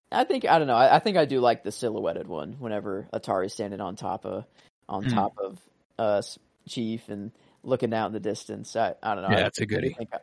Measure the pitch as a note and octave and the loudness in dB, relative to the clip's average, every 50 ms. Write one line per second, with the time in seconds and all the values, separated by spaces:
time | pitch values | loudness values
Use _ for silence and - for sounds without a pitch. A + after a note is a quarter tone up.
0 | _ - - - C4 - F#4+ C4+ - - D#3+ E3 D#3 C#3 B2 - A3 A3 - D#3 | _ -4 0 0 2 2 0 0 2 4 4 4 4 4 6 8 8 8 8 8
1 | - A3+ G3 F#3 D#3 C3 C3+ C3 B2 A#2+ A#2 - - F#2+ - - C3 A#2 G#2+ G#2+ | 6 4 2 2 2 4 4 4 4 4 4 2 -2 -10 -8 -4 -4 -4 -2 -2
2 | G2+ E2 E2 - - - F2 D#2 D2 D#2 - C#3+ C3 A2+ G#2+ G#2 F#2+ G#2 F#2+ G2 | -2 -2 -2 -2 -6 -8 -8 -8 -8 -8 -10 -10 -8 -6 -6 -4 -4 -4 -6 -6
3 | - - - A2+ - - G2+ F#2+ F#2 G2+ - - A2 G2+ G2+ F#2+ G2+ F2+ F#2+ - | -8 -6 -8 -8 -2 0 0 0 0 -2 -4 -6 -6 -6 -6 -6 -6 -8 -8 -8
4 | - F#2 F#2 G2 - G2+ F#2 G2 - - _ _ - _ _ _ _ - - F#2+ | -6 -6 -6 -6 -6 -8 -8 -8 -8 -12 _ _ -20 _ _ _ _ -8 -6 -4
5 | G#2 B2+ A#2+ A2 G2 G#2+ - - G2 F#2+ G2 F2+ _ _ _ _ _ _ _ - | -2 0 2 2 0 0 -2 -6 -8 -8 -8 -12 _ _ _ _ _ _ _ -2
6 | A2+ G#2+ G#2 G2+ F#2+ - - - _ _ _ _ - - - C3+ A2+ A2 A2+ A2+ | 0 2 2 2 0 -2 -10 -18 _ _ _ _ -18 -12 -6 -4 -4 -4 -4 -6
7 | - - G#2+ G2+ G2+ A2+ - _ _ _ _ _ - C3+ C3 B2 B2+ A2+ A2+ A2 | -8 -10 -10 -10 -10 -10 -12 _ _ _ _ _ -4 -2 -2 0 0 0 0 0
8 | A2 F#2 G#2+ G#2+ F#2+ G#2+ G2+ G#2 - - G#2+ G#2 G#2+ - - A2+ A2+ F#2+ - - | 0 0 -2 -4 -4 -4 -4 -4 -6 -10 -10 -10 -10 -6 -2 0 0 0 0 -4
9 | - A2 G#2+ G2 F2+ G2 G2+ G2 F#2+ G#2 - - A#2+ G#2 G#2+ - C3 C3 D#3 - | -4 -4 -4 -2 0 2 2 2 2 2 0 -4 -4 -2 -2 -2 -2 -2 -4 -6
10 | A#2 - - - | -10 -10 -8 0